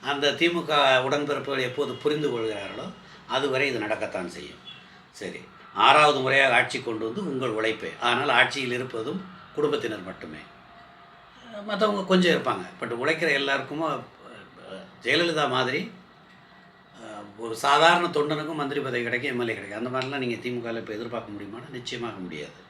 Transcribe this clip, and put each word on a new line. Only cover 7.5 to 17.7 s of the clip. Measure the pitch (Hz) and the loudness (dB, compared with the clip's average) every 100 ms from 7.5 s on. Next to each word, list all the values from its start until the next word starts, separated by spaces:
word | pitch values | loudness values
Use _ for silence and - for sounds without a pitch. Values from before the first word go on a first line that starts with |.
உழைப்பே, | 107 110 107 82 - | 0 -2 -2 -6 -4
ஆனால் | 120 123 143 | 0 0 2
ஆட்சியில் | 123 127 143 127 | 4 4 0 -2
இருப்பதும் | 123 127 117 113 185 - - - | -4 -4 -6 -6 -6 -10 -18 -12
குடும்பத்தினர் | - 147 143 117 107 | -2 0 0 -2 -6
மட்டுமே. | 90 - 82 78 - - - - - - - - - - - 208 208 | -10 -12 -12 -14 -18 -20 -20 -20 -20 -20 -20 -20 -20 -20 -16 -12 -6
மத்தவங்க | 196 214 202 | 2 2 2
கொஞ்சம் | 185 185 175 147 | 4 4 6 4
இருப்பாங்க, | 131 101 90 - | 2 -4 -6 -10
but | |
உழைக்கிற | 113 117 135 160 160 | -6 -2 0 0 2
எல்லாருக்குமோ, | 139 139 139 131 147 160 | 2 2 -2 -2 -4 -2
அஹ், | 135 117 - - - - - - - - - | -4 -8 -20 -20 -20 -20 -20 -16 -16 -16 -10
ஜெயலலிதா | 113 147 170 156 143 | 0 2 2 2 2
மாதிரி, | 127 127 143 - - - - - - - - - - - - | 2 0 -2 -4 -12 -20 -20 -20 -20 -20 -20 -20 -20 -20 -18
அஹ், | 110 104 104 101 | -14 -14 -14 -10
ஒரு | 113 113 | -8 -2
சாதாரண | 139 | 4